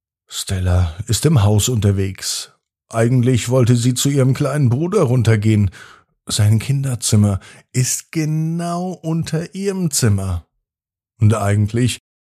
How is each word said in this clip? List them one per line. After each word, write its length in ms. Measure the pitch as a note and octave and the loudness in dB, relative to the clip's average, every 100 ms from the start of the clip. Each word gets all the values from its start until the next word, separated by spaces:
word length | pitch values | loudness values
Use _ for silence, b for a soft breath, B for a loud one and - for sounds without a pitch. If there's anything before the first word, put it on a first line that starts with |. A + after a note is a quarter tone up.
| _ _ _ | _ _ _
Stella 680 | - - F#2+ F2+ F2+ F2 D#2+ - | -14 -8 -4 0 2 0 -4 -6
ist 220 | - D3 | -2 2
im 160 | D3+ | 4
Haus 260 | G2+ G#2 A2 | 4 2 2
unterwegs. 840 | A#2+ G2+ G2 F#2+ F#2 - - - _ _ _ _ | 2 2 2 -2 -6 -8 -8 -10 _ _ _ _
Eigentlich 600 | A2+ A#2 B2+ A#2+ B2+ A2+ | -2 2 2 2 0 0
wollte 260 | C3 A#2 B2 | 2 4 4
sie 180 | B2 | 2
zu 160 | B2 C#3 | 0 0
ihrem 240 | C#3+ B2+ | 2 2
kleinen 360 | C3 C#3+ D3 B2 | 0 -2 0 0
Bruder 340 | A#2+ F3 G#3 | 2 0 0
runtergehen. 680 | C3+ B2+ A2+ A2 A2 G#2+ G2 B B B B _ - | 0 2 2 2 2 2 0 B B B B _ -10
Sein 320 | - G#2 A2 | 0 2 0
Kinderzimmer 800 | - C#3 C3+ A#2+ - G#2+ G#2 F#2+ B B B | -2 -4 -4 -6 0 2 2 0 B B B
ist 380 | B2+ B2 - - | -4 -4 -4 -8
genau 840 | E3 D3+ D#3 D#3+ E3+ E3+ F3 F#3 | -6 -4 -2 -4 -4 -6 -6 -6
unter 600 | E3+ D#3+ E3 - D#3 E3+ | -8 -4 -4 -2 -4 -6
ihrem 380 | F#3+ G3 F#3+ E3+ | -6 -6 -2 -2
Zimmer. 560 | - A#2 G2 F#2+ F2 - _ _ _ _ _ _ - | 0 0 0 -2 -6 -8 _ _ _ _ _ _ 0
Und 140 | G#2+ A2 | 2 2
eigentlich 640 | G2+ G#2 G#2 A#2 B2+ - _ _ | 0 0 0 0 -2 -4 _ _